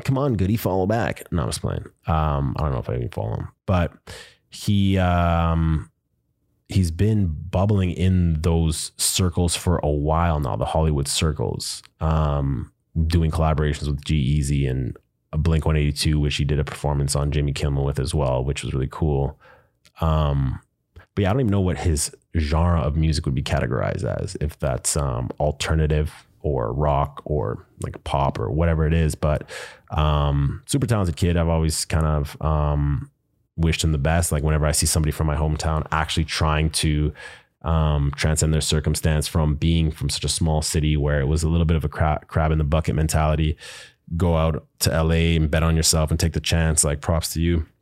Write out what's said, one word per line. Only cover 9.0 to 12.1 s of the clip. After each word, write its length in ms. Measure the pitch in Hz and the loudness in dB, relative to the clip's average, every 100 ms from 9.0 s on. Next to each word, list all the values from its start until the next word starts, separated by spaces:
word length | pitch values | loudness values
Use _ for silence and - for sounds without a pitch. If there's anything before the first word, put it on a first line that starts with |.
| - - 92 87 87 - | -4 0 0 2 0 0
for 220 | - 85 | 0 0
a 120 | 73 | 0
while 480 | 73 73 80 87 76 | 0 0 2 2 2
now, 180 | 67 52 | -2 -2
the 80 | |
Hollywood 440 | 67 80 80 71 69 | -2 0 2 2 -2
circles, 720 | - 80 73 52 50 - - - _ | -2 -2 -2 -4 -4 -8 -10 -14 _
um, 720 | 80 | 0